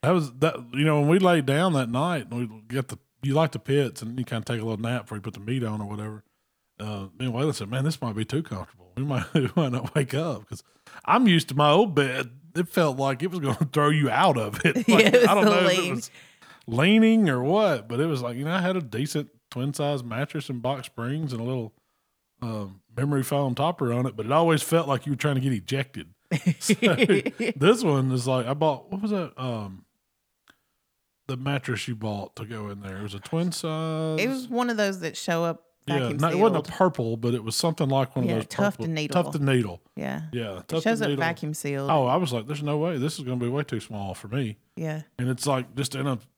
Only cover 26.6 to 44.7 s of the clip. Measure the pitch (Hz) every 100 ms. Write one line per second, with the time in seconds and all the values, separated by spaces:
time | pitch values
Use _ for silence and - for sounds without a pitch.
26.6 | - - 233 180 226 185 - - - -
27.6 | 151 226 214 139 131 127 117 127 117 147
28.6 | 156 135 - 190 208 208 156 - 127 117
29.6 | 101 95 _ _ _ _ _ _ _ _
30.6 | _ _ _ _ _ _ - 127 135 139
31.6 | 135 113 - 113 110 101 95 - 107 113
32.6 | 104 101 98 95 104 98 - 165 180 165
33.6 | 165 156 160 156 160 160 220 269 247 240
34.6 | 247 220 202 190 165 156 - 165 170 156
35.6 | _ _ - 147 123 117 160 175 220 170
36.6 | - - 185 - 117 113 120 120 110 -
37.6 | 170 156 135 135 131 - 120 113 110 -
38.6 | 202 - 165 156 151 180 170 151 139 131
39.6 | 104 85 _ - 67 67 160 123 110 92
40.6 | - 160 185 226 - 143 165 170 151 156
41.6 | 147 139 139 156 127 147 170 120 110 147
42.6 | 147 147 165 156 143 156 127 127 120 139
43.6 | 147 113 - 107 98 92 101 123 117 107
44.6 | _